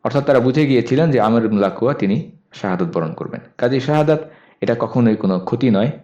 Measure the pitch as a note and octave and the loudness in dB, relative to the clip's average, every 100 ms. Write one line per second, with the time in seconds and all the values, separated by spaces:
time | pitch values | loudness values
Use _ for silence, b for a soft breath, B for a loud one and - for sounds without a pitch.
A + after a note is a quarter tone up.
0 | A#2+ C3 C#3 C3+ B2+ C3+ D3 B2+ A#2 C3 | 0 -2 2 2 4 2 2 2 2 0
1 | E3 C3 G#2+ A#2 A2 G#2 G2 - A#2 C#3+ | 2 2 2 2 2 0 0 0 -2 0
2 | G2 A2+ - - _ - G2+ F2+ F2 E2+ | -2 -2 -4 -18 _ -8 -4 -2 -2 -2
3 | D#2+ - - - - - B2 C3 B2 D3+ | -4 -8 -10 -12 -16 -4 -2 0 0 0
4 | D3+ D3+ - B B B - A#2 A2+ B2+ | 2 0 -2 B B B -4 -2 -2 2
5 | A#2 G#2+ F#2+ F#2 F2+ A#2 C3 G2 A#2+ - | 2 2 0 -2 -2 -2 2 2 0 -4